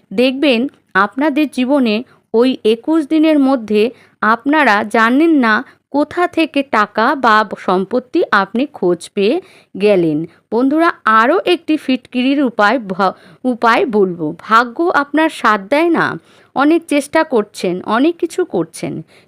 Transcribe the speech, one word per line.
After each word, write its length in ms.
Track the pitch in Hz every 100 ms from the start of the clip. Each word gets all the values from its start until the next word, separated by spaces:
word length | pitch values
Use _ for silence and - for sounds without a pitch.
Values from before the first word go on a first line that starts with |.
| _
দেখবেন 560 | 190 254 262 294 226 277 - _
আপনাদের 520 | 190 208 - 302 277 302
জীবনে 500 | - 247 285 240 214 262 _ _
ওই 220 | 220 254 -
একুশ 360 | 214 226 262 320 277
দিনের 320 | 320 311 302
মধ্যে 520 | 262 269 214 208 226 - _ _
আপনারা 640 | 214 233 277 311 262 208
জানেন 460 | 220 233 226 262 339
না 340 | 302 226 214 262 _ _
কোথা 380 | 277 294 - 349
থেকে 340 | 330 320 277
টাকা 520 | 277 220 208 - 233
বা 300 | 294 247 214 214 202
সম্পত্তি 640 | - 214 240 247 - 330 -
আপনি 340 | 208 190 226 294
খোঁজ 440 | - 180 175 -
পেয়ে 260 | - 202 339 - - _ 190
গেলেন। 380 | 202 196 165 151 165 _ _
বন্ধুরা, 400 | 220 269 311 277 -
আরও 360 | - 220 233 349 -
একটি 300 | 359 - 302
ফিটকিরির 640 | - 254 - 247 254 277
উপায় 360 | 262 233 208 262
ভ-, 380 | 202 180 190 - - -
উপায় 420 | 254 233 233 247 359
বলবো। 400 | 208 190 175 151 165
ভাগ্য 540 | - 220 240 233 339
আপনার 360 | 294 285 302 320
সাথ 300 | - 233 214
দেয় 300 | 190 285 339
না, 280 | 294 147 165 - _ _
অনেক 260 | - 285 330 330
চেষ্টা 360 | 294 277 320
করছেন, 560 | 311 233 208 - 190 180
অনেক 320 | - 220 302 339
কিছু 260 | 339 -
করছেন, 580 | 339 190 165 - 170 160 - _